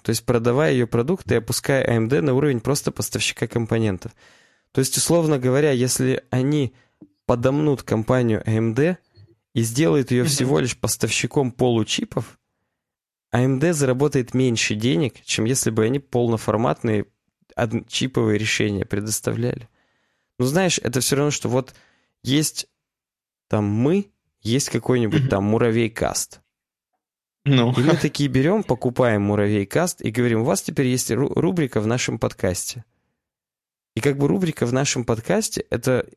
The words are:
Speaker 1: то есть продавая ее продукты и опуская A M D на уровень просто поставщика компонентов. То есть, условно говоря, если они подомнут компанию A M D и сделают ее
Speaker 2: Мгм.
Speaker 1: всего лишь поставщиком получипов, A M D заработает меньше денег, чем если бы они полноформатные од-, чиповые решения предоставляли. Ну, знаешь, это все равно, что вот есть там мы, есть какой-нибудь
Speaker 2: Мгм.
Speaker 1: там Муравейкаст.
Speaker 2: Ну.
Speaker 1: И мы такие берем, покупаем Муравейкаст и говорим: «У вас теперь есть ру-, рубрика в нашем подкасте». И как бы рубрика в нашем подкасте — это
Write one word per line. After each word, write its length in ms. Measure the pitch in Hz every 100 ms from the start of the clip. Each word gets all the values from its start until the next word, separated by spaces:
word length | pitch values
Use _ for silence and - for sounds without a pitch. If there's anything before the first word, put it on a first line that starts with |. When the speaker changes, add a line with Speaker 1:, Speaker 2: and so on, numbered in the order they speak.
Speaker 1:
то 60 | -
есть 160 | 117 -
продавая 480 | 117 117 127 156
ее 140 | 131 117
продукты 480 | 117 131 185 - 117
и 20 |
опуская 460 | 113 - - 135 -
A 80 |
M 160 | 117 113
D 120 | 151
на 120 | 151
уровень 260 | 127 151 120
просто 320 | 127 143 -
поставщика 560 | - - - - - 120
компонентов. 640 | 120 113 113 110 92 117 - - _ _ _ _
То 60 | -
есть, 180 | 131 -
условно 420 | - 170 156 139
говоря, 320 | 127 135 151
если 520 | 127 127 - 127 131 -
они 420 | 127 135 151 123 - _ _ - _ -
подомнут 580 | 120 127 143 151 131
компанию 580 | - 110 110 127 117 107 110
A 60 |
M 220 | 110 113
D 240 | 113 160 180 _ _ - _ _
и 80 | 120
сделают 480 | 113 120 165 151 123
ее 120 | 123
Speaker 2:
Мгм. 60 | 135
Speaker 1:
всего 300 | 135 131 151
лишь 180 | 123 -
поставщиком 760 | 107 - 113 - 123 147 127
получипов, 840 | - 127 117 107 - - - - - _ _ _ _ _ _ _ _ _
A 80 | 120
M 180 | 131 131
D 120 | 165
заработает 600 | 156 131 127 147 135 117
меньше 420 | 127 131 110 - 107
денег, 460 | 117 165 131 -
чем 220 | - - 113
если 240 | 135 127
бы 140 | 110 110
они 140 | 139
полноформатные 1080 | - 123 120 110 - 107 127 156 117 107 - _ _ _ _ -
од-, 320 | 117 117 -
чиповые 500 | - 131 127 110 104
решения 480 | 110 - 107 98 98
предоставляли. 840 | 101 107 - 120 110 123 - 113 _ _ _ _ _ _ -
Ну, 60 | 127
знаешь, 340 | 165 185 -
это 160 | - 127
все 160 | - 139
равно, 160 | 147
что 160 | - 113
вот 260 | 127 131 - _ _ _ _
есть 440 | - 143 147 - - _ _ _ _ _ _ _ -
там 180 | 107 101
мы, 460 | 107 135 196 202 _ _ _
есть 280 | 107 131 -
какой-нибудь 520 | 117 - 127 110 151
Speaker 2:
Мгм. 80 | 131
Speaker 1:
там 140 | 98 104
Муравейкаст. 960 | 110 120 113 110 - 64 - - - _ _ _ _ _ _ _ _ _ _ 143
Speaker 2:
Ну. 280 | 131 117 123
Speaker 1:
И 80 |
мы 140 | 139 139
такие 320 | 156 - 143
берем, 340 | 127 151 214
покупаем 580 | - 120 123 120 123 104
Муравейкаст 800 | 101 104 101 104 98 151 175 -
и 100 | 117
говорим: 300 | 113 123 110
«У 20 |
вас 180 | 127 190
теперь 260 | - 151 131
есть 220 | 127 -
ру-, 220 | 117 143
рубрика 460 | - 175 180 135 110
в 60 | 107
нашем 320 | 123 - 117
подкасте». 640 | 117 - 95 90 - 120 - _ _ _ _ _ _ _ _ _ _ 110
И 60 |
как 160 | 139 139
бы 100 | 143
рубрика 380 | 190 175 - 120
в 80 |
нашем 300 | 131 143 131 120
подкасте — 600 | 113 - 202 - - -
это 360 | 117 127 123 -